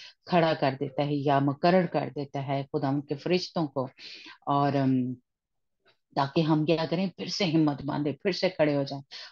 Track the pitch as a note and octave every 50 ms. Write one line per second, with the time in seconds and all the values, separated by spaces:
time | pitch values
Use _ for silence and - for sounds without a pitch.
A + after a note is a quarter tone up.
0 | - - - _ _ - F3+ E3+ E3 D#3+ D#3 - D3 C3+ C3+ - C#3+ C#3 - D3
1 | C#3+ D3 D3 C#3+ C3+ D3 C#3 C#3 C#3 C#3+ C3+ - - F3 F#3 F#3 E3+ - - D3
2 | C#3 C3+ C3+ D3 C#3 - - C#3 C3+ C#3+ C#3 C#3 C#3 - - D3+ C#3+ C3+ C#3 D3
3 | C#3+ - D3 C#3+ - D#3 F3+ F3+ F3+ - - F3+ D#3+ C#3 - C3+ B2+ C3 - -
4 | - - - - - - - - _ C#3 C#3+ C#3+ C#3+ C#3+ C3+ C#3 C3+ C3 C3 B2+
5 | B2 B2+ B2 - _ _ _ _ _ _ _ _ _ _ _ _ _ _ _ _
6 | _ _ - - C3+ C3+ - E3+ D#3 D#3 D#3 D#3 D3+ D3+ E3 D#3+ D#3+ - E3 F3+
7 | G3 F3+ - - - F3+ - - G3+ D#3+ D3+ E3 D#3 D3 C#3+ - C3+ C#3+ C#3+ C#3+
8 | D3 D3 C3+ - - G3+ F3 - F#3+ F#3 - - D#3 D3 C#3+ C#3 C#3 C#3 C#3 C#3
9 | - _ - - - -